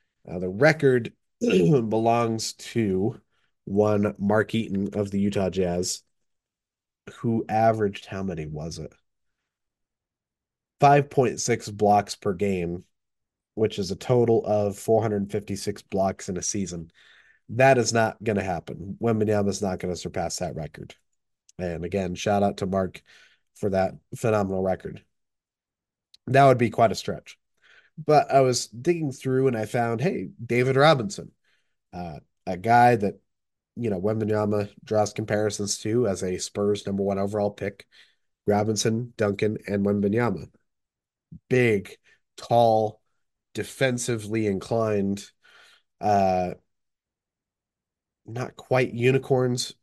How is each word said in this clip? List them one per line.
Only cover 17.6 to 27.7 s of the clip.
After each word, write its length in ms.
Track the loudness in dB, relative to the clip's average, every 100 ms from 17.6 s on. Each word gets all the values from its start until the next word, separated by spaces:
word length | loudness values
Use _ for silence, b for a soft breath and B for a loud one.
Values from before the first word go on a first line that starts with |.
| 4 4
is 160 | 2
not 280 | 2 0 -2
gonna 220 | -2 -2
happen. 540 | -2 -6 -8 -14 -12 -4
Wembanyama 460 | -2 0 2 0 0
is 140 | -2
not 180 | -4 -4
gonna 160 | -6 -8
surpass 440 | -8 -6 -6 -6
that 160 | -8 -8
record. 380 | -12 -14 -18 -20 _ _ _ _ _ -10
And 280 | -8 -6 -6
again, 300 | -4 -4 -4
shout 280 | 0 2
out 140 | 2 0
to 80 | -4
Mark 360 | -2 -2 -6 b b b b b -6
for 140 | -2
that 240 | 0 0 -4 -18 -6
phenomenal 440 | -2 0 0 -2
record. 440 | -2 -4 -8 -16 _ _ _ _ _ _ _ _ _ _ _ _ 0
That 200 | 6 8
would 100 | 6
be 120 | 2
quite 220 | 4 2
a 40 | 2
stretch. 420 | -6 -10 -12 -20 _ _ b